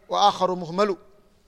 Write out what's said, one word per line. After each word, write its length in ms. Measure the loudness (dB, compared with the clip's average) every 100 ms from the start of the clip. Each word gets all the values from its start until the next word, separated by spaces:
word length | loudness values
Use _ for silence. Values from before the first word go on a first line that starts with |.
| -4
wa 80 | 2 2
aakharu 280 | 2 -2 -2
muhmalu." 420 | -4 -2 -2 -2 -12 _ _ _